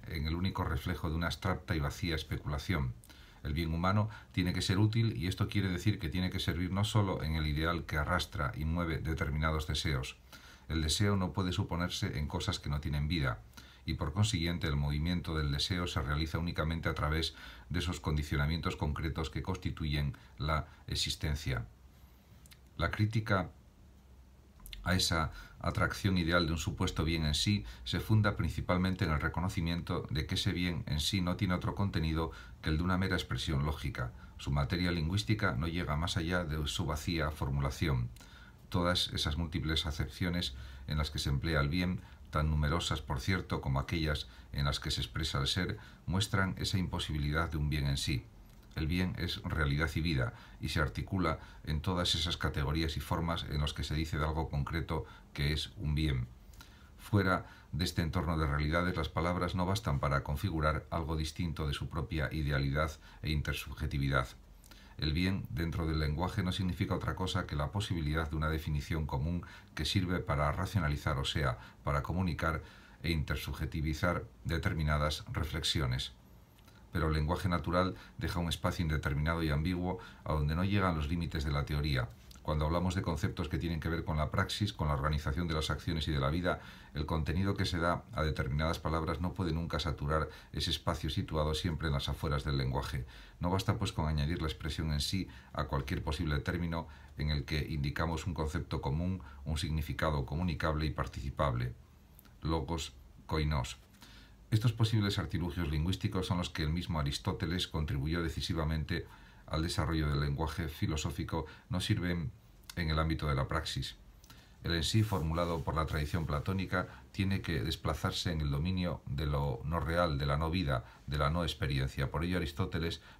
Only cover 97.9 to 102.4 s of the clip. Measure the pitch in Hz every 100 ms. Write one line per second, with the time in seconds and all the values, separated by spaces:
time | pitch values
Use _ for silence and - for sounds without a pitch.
97.9 | - 82 80 92 80 76 80 73 69 69
98.9 | 76 87 92 - - 76 78 73 78 76
99.9 | - 80 73 65 76 92 - 82 76 78
100.9 | - 71 - 67 - 71 60 62 - -
101.9 | - - - - -